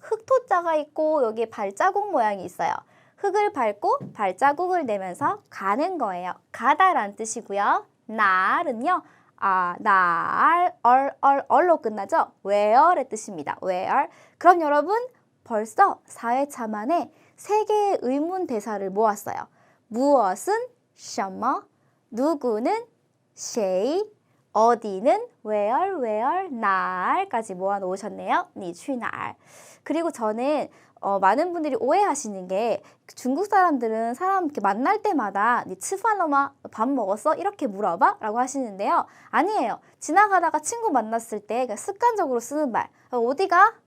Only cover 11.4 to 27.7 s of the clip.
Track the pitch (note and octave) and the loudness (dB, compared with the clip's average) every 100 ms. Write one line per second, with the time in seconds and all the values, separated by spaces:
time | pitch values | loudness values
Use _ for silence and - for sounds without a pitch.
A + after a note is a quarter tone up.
11.4 | - - F4 D#4+ A3 G#3+ G3 E4 A#3+ _ | 4 4 4 2 0 -6 -2 0 0 _
12.4 | G3 G3+ G#3 A#3 D#4+ E4+ B3+ G#3+ - F3+ | -2 2 4 6 6 4 -2 -8 -10 -10
13.4 | C#3 - F#3 F3+ F#3+ A3+ D#4+ - - _ | -8 -8 -4 -4 0 -2 -2 -8 -20 _
14.4 | E4 F4+ D#4 D4 D4 G#4+ B4+ _ _ _ | 4 6 4 0 2 -2 -4 _ _ _
15.4 | - A3+ A3 - G4 - _ - A#3 B3+ | -6 -6 -4 2 2 2 _ -10 -2 0
16.4 | C#4+ C#4+ A3+ G#3+ B3+ E4+ A#3+ _ _ _ | -2 -6 -8 -6 -2 -2 -2 _ _ _
17.4 | - G#4 G#4+ G#4+ G4+ F#4+ A#3+ C4+ D#4+ F#4 | -2 0 2 2 2 0 0 -2 -2 -4
18.4 | E4+ A#3 A3 G#3 G3 F#3+ A3 G3+ - - | -4 -4 -4 -6 -4 0 0 0 -8 -10
19.4 | - _ _ _ _ A3 C#4 C#4 G3+ F#3 | -12 _ _ _ _ 0 4 4 4 0
20.4 | - G#4+ B4 _ _ _ - - G3 F#3+ | -2 -2 -4 _ _ _ -12 -8 -6 -4
21.4 | A3+ E4 - _ _ _ _ A3 C#4+ D#4 | -2 -4 -6 _ _ _ _ -2 0 0
22.4 | B3+ G#3+ B3+ G#4+ A#4+ _ _ _ _ - | 0 0 0 -2 -6 _ _ _ _ -16
23.4 | - - G3 F#3 A3+ E4+ G#4+ _ _ _ | -8 -4 0 0 0 -2 -4 _ _ _
24.4 | _ - A3+ A#3 A3 F#3+ A#3 G4 A#4+ _ | _ 2 4 4 0 -2 2 2 -2 _
25.4 | G#3+ G#3+ G#3 C4 F#4+ F#4 A#3+ G#3+ B3 F4 | -4 -2 0 0 0 -2 -4 -2 0 -2
26.4 | F#4+ B3 G#3+ F#3+ F#3 F#3 G3 D#4 G3 A#3 | -4 -4 0 0 0 -2 -2 -2 -2 -4
27.4 | - F#3 F#3+ | -6 -6 -2